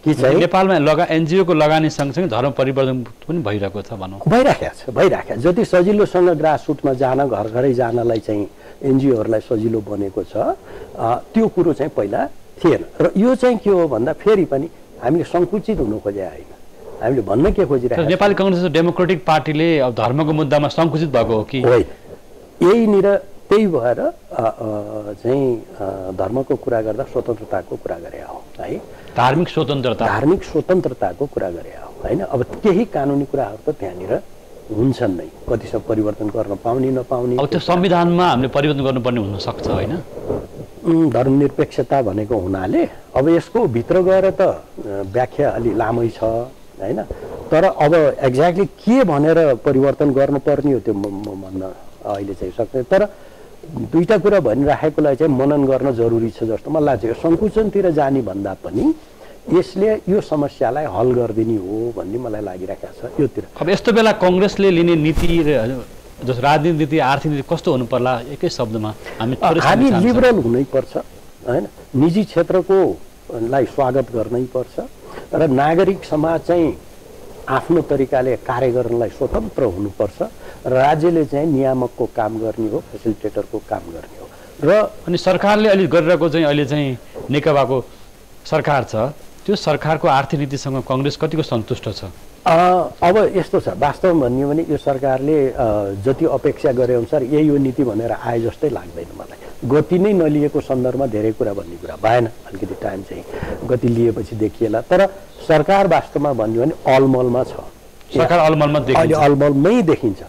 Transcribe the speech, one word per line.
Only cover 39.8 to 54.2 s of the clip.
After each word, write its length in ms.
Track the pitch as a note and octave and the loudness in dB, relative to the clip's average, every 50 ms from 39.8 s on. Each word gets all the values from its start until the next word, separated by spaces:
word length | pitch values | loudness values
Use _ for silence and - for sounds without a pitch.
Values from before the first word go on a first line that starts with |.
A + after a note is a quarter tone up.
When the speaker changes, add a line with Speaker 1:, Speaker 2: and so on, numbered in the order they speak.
| G2 G#2 D#3+ F3+ - - - - - - - - - - - - - - - - - | -4 -4 -6 -8 -8 -12 -16 -14 -8 -8 -8 -8 -8 -12 -16 -18 -18 -18 -18 -6 0
Speaker 1:
उम्, 260 | E3+ E3 D#3+ E3 D3+ | 2 2 4 4 2
धर्मनिरपेक्षता 920 | A#2+ A#2+ B2+ C3+ C3+ C#3+ C#3+ C3+ - - D3+ D3+ - - B2+ - D3 C3+ | 2 2 2 4 4 4 2 2 0 -2 -2 -2 -2 -6 -2 0 0 0
भनेको 340 | B2 G2+ F#2 G#2+ G#2+ G#2 B2 | 0 0 -2 -4 -2 -2 -2
हुनाले 520 | G#2+ F2 F#2 G2 G2 B2 D#3 B3 E4 E4 - - - - - - | -2 -2 -2 -4 -4 -2 0 0 0 0 -2 -6 -18 -20 -4 -2
अब 120 | C3 C3+ D#3+ | 0 2 4
यसको 380 | E3+ E3 - - - A#3 A#3 | 2 2 0 0 -2 0 0
भित्र 360 | D#3+ A2 A#2 A#2 - F3 F#3 | 2 0 -2 -2 2 2 2
गएर 280 | F3+ F#3 F#3+ F#3+ F#3 F#3+ | 4 4 4 4 4 2
त, 100 | F#3 F#3+ | 2 2
अ, 220 | F#3+ D#3 F#2 E2 - - - - - | 2 2 2 -2 -10 -16 -16 -12 -10
व्याख्या 640 | G#2+ G2 G2 G2 F#2+ G2 A#2+ B2+ - - - D3 B2 | -8 -6 -6 -6 -4 -2 -2 -2 -2 -2 -2 0 0
अलि 240 | G2 A#2 A#2+ A#2 G2 | 0 0 -2 0 0
लामै 340 | A2 A2+ G#2+ A#2+ A#2 A#2 A2+ | 0 -2 -2 0 0 -2 -2
छ, 140 | - - A2+ | -2 -2 -2
होइन? 800 | A2+ A2+ A#2 A#2+ C3 - - - - - - F#2+ G#2 C3+ G#3+ - - - - - - - - - - | -2 -2 -2 -4 -6 -12 -20 -20 -20 -14 -10 -8 -6 -6 -6 -6 -8 -10 -12 -12 -14 -14 -14 -4 0
तर 140 | D#3+ D#3 F#3 | 2 4 4
अब 520 | F#3+ - - D#3 D3 E3+ E3 D3+ C3+ - | 2 2 2 2 4 6 6 4 4 2
exactly 500 | - - C3 B2 C3 D#3 F3+ E3 F#3 G3 | 2 0 0 2 4 2 2 2 0 -2
के 380 | - - - - G#3 A#3+ C4+ B3+ | -2 -4 -4 0 2 4 4 4
भनेर 500 | F3 D3+ C#3 D3 D#3 E3 E3 E3 D3 B2+ | 4 4 2 4 4 4 4 4 4 2
परिवर्तन 580 | A2 - C#3+ C3+ C3 C3+ C#3 C3 - D3+ C#3+ | 2 2 2 4 4 4 2 2 2 0 2
गर्नुपर्ने 600 | C3 C3+ C#3 C#3 C#3+ C3+ - D#3 C#3+ C#3 C#3 D3 | 4 2 2 2 2 0 2 2 0 2 2 2
हो, 80 | C3+ A2+ | 0 2
त्यो 140 | G2 A2+ G#2 | 0 -2 -2
म, 40 | G2 | -2
म 260 | G2+ G#2 G2 G2 G#2 | -4 -6 -6 -8 -10
भन्न 480 | G#2 G2 F#2+ F#2+ F#2 F#2+ F#2+ F#2+ F#2+ F#2 - - - - - - | -10 -10 -12 -12 -10 -8 -8 -8 -8 -12 -14 -18 -20 -20 -12 -6
अहिले 280 | G#2+ G#2 G2+ G2+ G2 G2 | -6 -6 -4 -6 -8 -8
चाहिँ 200 | - G2+ F#2 - - | -8 -8 -8 -4 -4
सक्दैन। 240 | A2+ G2+ - C3 | -6 -4 -4 -6
तर 260 | B2 - F#3+ G3 G#3 G#3 - - - - - - - - - - - | -2 2 2 2 2 0 -4 -18 -20 -20 -20 -20 -20 -20 -20 -20 -18
दुईटा 540 | - - - A2+ A2 - D#3+ F3 F3 A3 | -12 -8 -8 -6 0 2 2 4 4 2
कुरा 220 | G3 | 4